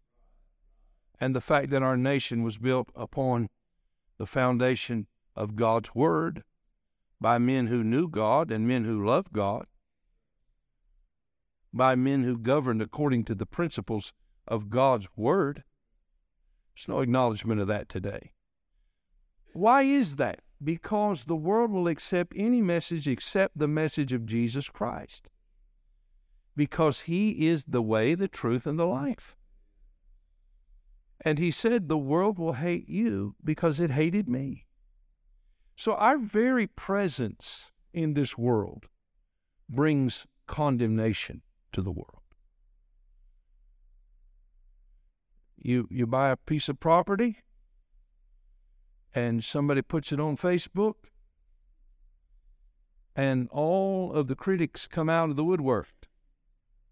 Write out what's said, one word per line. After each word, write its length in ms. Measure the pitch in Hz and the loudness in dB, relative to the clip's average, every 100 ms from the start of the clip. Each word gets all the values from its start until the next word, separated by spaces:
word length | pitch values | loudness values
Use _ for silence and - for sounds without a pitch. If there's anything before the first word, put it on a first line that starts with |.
| _ _ _ _ _ _ _ _ _ _ _ - | _ _ _ _ _ _ _ _ _ _ _ -6
and 140 | 131 | -2
the 80 | 127 | -2
fact 280 | - 151 135 | 2 2 2
that 120 | 139 | 0
our 140 | 131 127 | 2 2
nation 480 | 131 139 - 117 | 2 0 0 -2
was 140 | 113 104 | -2 -2
built 320 | 123 127 - | 0 0 0
upon 560 | - 113 - 131 120 110 _ _ _ _ _ _ - | -8 -8 -2 0 0 -2 _ _ _ _ _ _ -12
the 80 | 98 | -6
foundation 840 | 135 127 120 127 123 - 117 101 _ _ | 0 2 2 2 0 -2 -6 -6 _ _
of 220 | - 107 107 | -8 -6 0
God's 400 | 113 113 110 - | 2 2 0 0
word 480 | 156 160 165 156 - _ _ _ _ _ _ - | 2 2 -2 -6 -16 _ _ _ _ _ _ -4
by 180 | 113 120 | 2 4
men 280 | 120 131 117 | 4 2 0
who 180 | 123 110 | 0 0
knew 240 | 123 175 | 0 0
God 420 | 127 110 135 156 | 0 2 2 0
and 160 | 110 113 | 0 0
men 160 | 127 | 0
who 200 | 110 107 | 0 -2
loved 280 | 101 147 202 | 2 0 0
God, 340 | 107 101 117 - _ _ _ _ _ _ _ _ _ _ _ _ _ _ _ _ _ _ _ _ | -2 -2 -2 -8 _ _ _ _ _ _ _ _ _ _ _ _ _ _ _ _ _ _ _ _
by 240 | 117 127 127 | 2 2 4
men 280 | 131 139 | 2 2
who 140 | 123 120 | 0 0
governed 440 | 113 147 131 110 | 2 2 2 -2
according 420 | 110 - 147 123 110 | -4 -2 0 0 0
to 100 | 98 | -4
the 100 | 104 | -6
principles 680 | - 170 - 101 110 - - _ _ - | -4 -4 -4 -6 -6 -8 -18 _ _ -6
of 240 | 113 101 | -6 -2
God's 380 | 120 135 123 95 - | 2 4 2 -2 -4
word. 480 | 113 190 143 143 - _ _ _ _ _ _ _ _ _ _ - | 0 2 0 -4 -14 _ _ _ _ _ _ _ _ _ _ -18
There's 140 | - | -6
no 100 | - | -2
acknowledgement 640 | 131 127 123 107 113 107 | 2 2 2 0 -2 -2
of 60 | 98 | 0
that 200 | 104 - | -2 -4
today. 460 | 95 98 - - _ _ _ _ _ _ _ _ _ _ _ _ | -8 -8 -10 -14 _ _ _ _ _ _ _ _ _ _ _ _
Why 300 | - 214 269 | 0 4 6
is 340 | 269 285 190 139 | 6 4 0 0
that? 240 | 120 - _ - | -2 -2 _ -10
Because 640 | 147 165 - 208 208 180 - | -4 -4 -2 0 0 -2 -4
the 100 | 165 | -4
world 360 | 156 220 233 | 2 2 2
will 180 | 190 175 | 2 0
accept 420 | 165 - 180 175 - | -2 -2 -2 -2 -2
any 240 | 214 247 | 0 2
message 440 | 190 170 - 165 143 | 2 0 -2 -4 -2
except 520 | 120 - 196 190 147 | -2 -2 0 0 0
the 100 | 147 | 0
message 460 | 151 156 - 135 | 0 0 -2 -2
of 120 | 123 113 | -2 -2
Jesus 440 | 113 117 131 - | 0 0 -2 -8
Christ, 600 | - 226 - - - - _ _ _ _ _ _ _ _ _ _ _ _ - | -6 -6 -6 -12 -20 -20 _ _ _ _ _ _ _ _ _ _ _ _ -2
because 460 | 147 - 156 135 | -2 2 0 0
he 460 | - 175 214 - 160 | -4 0 0 2 2
is 180 | 165 - | 2 0
the 160 | 123 | -2
way, 340 | 110 110 120 175 | 2 2 2 2
the 140 | 190 | -2
truth, 360 | - 117 127 151 | -4 -2 -2 -2
and 140 | 156 | -2
the 80 | 170 | -2
life. 480 | 247 285 - - - - - _ _ - _ _ - _ _ _ _ _ - _ - _ _ | -2 -4 -6 -10 -20 -20 -20 _ _ -20 _ _ -20 _ _ _ _ _ -20 _ -20 _ _
And 180 | 156 151 | -2 0
he 140 | 175 | 0
said, 380 | - 226 240 156 | 0 2 0 0
"The 80 | 156 | -2
world 420 | 139 156 196 185 | 2 2 2 0
will 140 | 165 | -4
hate 340 | 127 175 175 - | -2 -2 -4 -4
you 480 | 185 226 98 101 - | -2 -2 -2 -4 -6
because 380 | 147 151 170 147 | -4 0 0 2
it 100 | 170 | 0
hated 380 | 135 160 202 214 | 2 2 0 0
me." 360 | 240 135 - - _ _ _ _ _ _ _ _ _ _ - | -2 -4 -10 -14 _ _ _ _ _ _ _ _ _ _ -6
So 200 | 226 208 | -2 2
our 220 | 220 294 | 4 2
very 500 | 214 208 247 254 208 | 0 0 2 2 0
presence 1040 | - - 196 196 139 113 - - - - _ _ | -4 -2 0 0 -2 -4 -6 -12 -12 -16 _ _
in 220 | 175 156 | -4 -2
this 240 | 147 135 - | 0 -2 0
world 500 | 120 113 95 - - _ _ _ _ _ _ _ - | 0 2 0 -8 -20 _ _ _ _ _ _ _ -8
brings 580 | 123 156 147 131 - - _ - | 0 2 4 0 -2 -14 _ -12
condemnation 920 | - 147 123 113 110 113 101 - - _ _ _ | -2 0 2 2 2 2 0 -6 -12 _ _ _
to 80 | - | -6
the 100 | 95 | -4
world. 320 | - - - - _ _ _ _ _ _ _ _ _ - _ _ _ _ _ - - _ _ - _ _ _ - _ _ - _ _ _ _ _ _ | -6 -10 -18 -20 _ _ _ _ _ _ _ _ _ -20 _ _ _ _ _ -20 -20 _ _ -20 _ _ _ -20 _ _ -20 _ _ _ _ _ _
You, 320 | - 123 113 | 0 0 0
you 160 | 127 117 | -2 0
buy 220 | 131 135 | 2 2
a 80 | 127 | 0
piece 320 | - 156 - | -2 -4 -2
of 100 | 139 | -4
property, 600 | 165 170 180 196 240 208 _ _ _ _ _ _ _ _ _ _ _ _ _ _ _ _ _ 127 | 2 2 2 0 0 -4 _ _ _ _ _ _ _ _ _ _ _ _ _ _ _ _ _ -4
and 280 | 120 117 | -2 -2
somebody 400 | - 147 143 139 | -2 -2 2 0
puts 280 | - 165 - | 0 -4 -2
it 80 | 143 | -4
on 160 | 151 - | -2 -2
Facebook, 600 | 180 180 - 180 214 - - _ _ _ _ _ _ _ _ _ - _ _ - - - - _ _ _ _ - | 0 0 -2 -2 -2 -2 -16 _ _ _ _ _ _ _ _ _ -20 _ _ -20 -20 -20 -20 _ _ _ _ -2
and 320 | 139 131 123 | 0 0 -2
all 600 | 143 156 190 196 190 180 | -2 0 2 0 -2 -2
of 140 | 156 135 | -2 -2
the 100 | 135 | -2
critics 520 | - 185 160 - - | 0 0 0 -4 -8
come 200 | - 160 | -2 2
out 220 | 165 160 | 2 2
of 60 | 143 | 0
the 80 | |
woodwork. 640 | 160 185 131 110 - _ - _ _ _ _ _ _ _ _ | 0 0 2 0 -2 _ -20 _ _ _ _ _ _ _ _